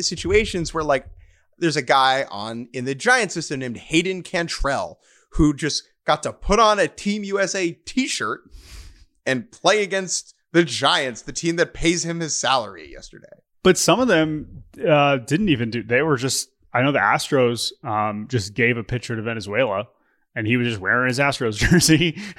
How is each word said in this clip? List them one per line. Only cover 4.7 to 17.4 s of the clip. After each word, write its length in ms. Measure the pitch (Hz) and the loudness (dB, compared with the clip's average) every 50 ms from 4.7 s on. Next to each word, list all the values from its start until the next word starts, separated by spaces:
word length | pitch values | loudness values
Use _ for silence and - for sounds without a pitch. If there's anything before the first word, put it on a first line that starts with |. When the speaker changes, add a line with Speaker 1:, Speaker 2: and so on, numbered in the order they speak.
| 135 110 92 78 - _ _ _ _ _ _ _ | 0 -2 -4 -6 -10 _ _ _ _ _ _ _
Speaker 1:
who 220 | - - 160 151 147 | 0 2 2 2 2
just 280 | 139 156 147 139 - - _ _ _ _ | 0 -4 -4 -4 -6 -8 _ _ _ _
got 180 | - 156 156 | -2 -2 -2
to 100 | - 131 | -2 -8
put 260 | - - - - 202 214 | -10 -8 -2 0 4 4
on 200 | 226 214 214 202 | 4 4 4 2
a 100 | 175 147 | 0 -2
Team 360 | - - - 208 208 214 208 | -2 -6 -6 -4 -4 -4 -4
U 140 | 196 196 196 | -4 -2 -2
S 140 | 196 185 196 | -2 -2 -2
A 180 | 196 185 165 | -4 -4 -4
t-shirt 680 | 156 - _ - - 254 262 277 - - 156 107 - - _ - - - - - - - - - - _ - _ _ _ _ | -6 -10 _ -6 -4 -4 -2 -2 -4 -4 -4 -6 -6 -8 _ -20 -20 -20 -20 -20 -20 -20 -20 -20 -20 _ -20 _ _ _ _
and 240 | 131 131 123 110 - | -2 -2 -2 -4 -10
play 320 | - - - 170 208 214 | -18 -2 2 2 2 2
against 520 | 202 180 190 190 190 170 - - - - _ _ _ _ | 0 -2 -4 -6 -4 -4 -6 -8 -8 -12 _ _ _ _
the 120 | - 170 170 | 2 2 2
Giants, 580 | 143 120 107 135 143 175 165 139 131 113 - | 2 -2 0 2 2 2 2 0 -2 -6 -8
the 100 | - - | -14 -12
team 240 | 123 - - 165 170 | -10 -4 -4 -2 0
that 180 | 170 160 160 - | 0 0 -2 -2
pays 300 | - 156 170 175 170 160 | -2 0 0 0 0 -4
him 160 | 170 170 170 | -6 -6 -6
his 140 | 165 147 135 | -6 -6 -4
salary 560 | - - 120 131 131 110 101 95 82 78 69 | -2 0 0 0 0 0 -4 -12 -16 -18 -18
yesterday. 360 | 64 64 - - - - - - - _ _ _ _ _ | -18 -20 -20 -20 -20 -20 -20 -20 -20 _ _ _ _ _
Speaker 2:
But 160 | - 185 180 - | 4 4 4 6
some 200 | - - 170 226 | 4 2 4 4
of 80 | 262 240 | 4 4
them, 540 | 185 160 160 156 156 151 - - - - - - - - - | 4 4 4 2 0 -6 -8 -10 -16 -20 -20 -20 -12 -4 2
uh, 320 | 175 151 147 143 143 139 131 | 4 4 6 6 4 2 0
didn't 300 | 117 - 143 175 214 208 | 0 -2 -2 0 2 2
even 220 | 135 113 120 113 | 2 2 0 -4
do, 120 | 107 120 | -4 -6
they 200 | 104 110 120 127 | -2 0 0 2
were 140 | 151 160 147 | 2 2 0
just, 340 | 117 123 131 - - - - _ _ _ _ | 0 0 -2 -2 -4 -6 -8 _ _ _ _
I 100 | - 120 | 0 0
know 100 | 127 143 | 2 2
the 60 | 139 117 | 2 4
Astros, 760 | 95 107 - 151 - - 156 135 | 4 4 2 2 0 0 2 4